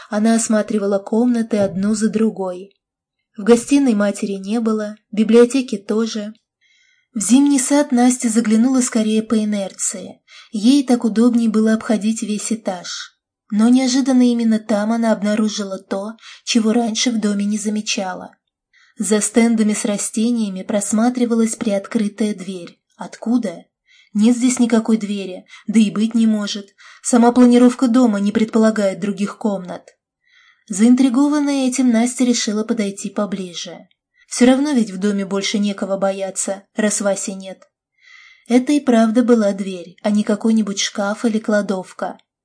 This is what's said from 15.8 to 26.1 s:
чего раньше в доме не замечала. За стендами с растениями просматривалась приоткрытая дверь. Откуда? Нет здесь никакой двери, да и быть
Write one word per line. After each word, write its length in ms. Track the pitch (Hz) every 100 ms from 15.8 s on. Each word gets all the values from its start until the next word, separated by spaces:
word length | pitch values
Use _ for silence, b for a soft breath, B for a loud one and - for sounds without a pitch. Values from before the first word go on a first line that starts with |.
| - 196 208 220 B B B
чего 260 | 240 220
раньше 400 | 226 233 220 254
в 80 | 220
доме 240 | 208 202
не 140 | 202 208
замечала. 800 | 214 214 214 - 185 180 - _ _ _ _ b b b
За 220 | 208 214
стендами 540 | - 233 233 220 208
с 100 | 208
растениями 800 | 214 202 - 220 226 240 208 185
просматривалась 960 | 185 208 202 214 240 247 233 226 226 -
приоткрытая 760 | 214 202 196 233 202 - 214
дверь. 460 | 196 185 185 170 - _ -
Откуда? 720 | 180 - 220 240 196 175 - _ _ b b
Нет 240 | 208 220 240
здесь 220 | 254 247
никакой 360 | 233 226 226 220
двери, 500 | 196 202 190 185 - B B
да 100 | 214
и 140 | 202
быть 240 | 170 226